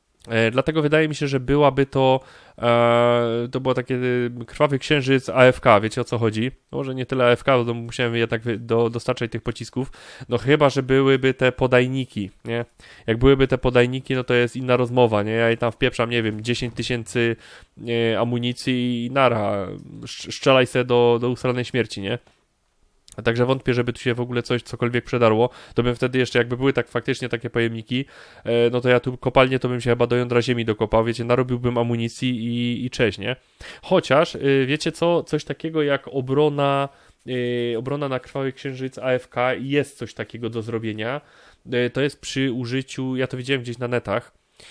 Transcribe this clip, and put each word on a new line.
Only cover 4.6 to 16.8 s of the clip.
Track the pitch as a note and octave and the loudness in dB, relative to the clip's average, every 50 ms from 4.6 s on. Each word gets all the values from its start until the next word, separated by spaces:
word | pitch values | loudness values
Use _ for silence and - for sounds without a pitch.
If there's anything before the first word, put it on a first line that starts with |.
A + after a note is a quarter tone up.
| D3+ D3 C#3+ B2+ | 0 2 2 0
księżyc | - - D#3 C#3+ B2+ C3 C3+ C3 - - | 0 2 2 2 4 4 2 2 2 2
A | - C3 B2+ | 4 6 6
F | B2+ B2+ - | 6 6 6
K, | - C3 A2 G2+ | 6 6 6 6
wiecie, | G#2+ A2 - B2 | 4 2 -2 -4
o | A#2+ | -4
co | - B2+ A2+ | -4 -2 0
chodzi? | A#2 A2 G#2+ A2 A2+ C3 - - _ _ | 0 0 0 0 -4 -4 -6 -10 _ _
Może | - C3+ C#3 C3+ C3 | -8 -8 -8 -6 -6
nie | C3 B2 | -8 -6
tyle | - C3 C3 B2 | -4 0 2 4
A | A#2+ | 4
F | A#2+ - - | 4 4 4
K, | C#3 C3+ B2 A#2+ | 2 2 2 2
bo | A#2+ A#2 | 0 -4
musimy | A#2+ A#2 A#2 - - B2 A#2 A#2 A#2 | -6 -8 -8 -4 -4 -2 0 0 0
jednak | A#2 A2+ A#2 A2+ | 0 0 -2 -4
wy-, | A2+ A#2+ A2+ G2+ | -4 -4 -6 -4
do-, | A#2+ A#2 A#2 A#2 A#2 A2+ | -2 0 2 2 2 2
dostarczać | A#2 A#2 - - B2 - B2 A2 | -2 -2 -4 -4 -2 -2 -4 -6
tych | - A2 | -6 -6
pocisków. | - A#2+ A#2 - A2+ - - B2 C3+ - - - - - - - - - | -6 -6 -8 -8 -10 -8 -6 -6 -6 -8 -10 -18 -20 -20 -20 -18 -6 -4
No | A#2+ A#2 | -4 -2
chyba | A#2 C3 D3 D3+ D3 C3+ | 2 4 4 6 4 4
że | B2+ C3+ | 4 2
byłyby | C3 B2+ C3 C3+ C3+ C3+ C3+ C3 B2+ C3+ B2+ | 0 2 2 4 4 4 4 4 2 0 0
te | - C3 B2+ | 2 2 0
podajniki, | B2 - C3+ B2 B2+ B2 B2+ B2+ C3 C3+ B2+ - - A2 G2 F#2+ - _ - | 2 0 2 4 4 4 4 2 0 -4 -6 -6 -6 -6 -8 -8 -10 _ -10
nie? | A#2 A#2 A#2+ A#2 - _ _ - - - - - | -8 -6 -6 -6 -8 _ _ -20 -20 -20 -8 -4
Jak | - A2+ A#2 | -2 0 4
byłyby | B2+ C#3 C#3 C3 C3+ C3 | 6 6 6 6 4 2
te | C3+ B2 | 2 0
podajniki, | - B2+ B2 B2 B2 B2 C3 C3 C3 - C3+ | 0 2 4 4 4 4 2 -4 -4 -4 -4
no | B2+ B2 | -2 0
to | - B2 | 2 2
jest | A#2+ A#2+ A#2 - | 2 2 0 -2
inna | B2 C3 B2+ B2 | -4 -2 0 2
rozmowa, | B2 B2+ A#2+ B2 B2+ B2 A2+ A2 G#2 | 2 2 2 2 4 4 4 4 2
nie? | G#2 A2 | 0 0
Ja | A2+ A#2 A#2 A#2 | 0 2 2 2
i | A#2 | 2
tam | A2+ B2 A#2 | 0 -2 -4
wpieprzam, | A2 - C3+ B2+ - - A#2 A2+ | -2 0 -2 0 0 -2 -2 -2
nie | A#2+ A#2 | 0 -2
wiem, | A2 A2 G#2+ G#2+ | -2 -2 -4 -4
dziesięć | G#2+ A#2+ A#2+ - B2+ A#2+ A#2 | -4 -4 -4 -4 -6 -6 -6
tysięcy, | - | -6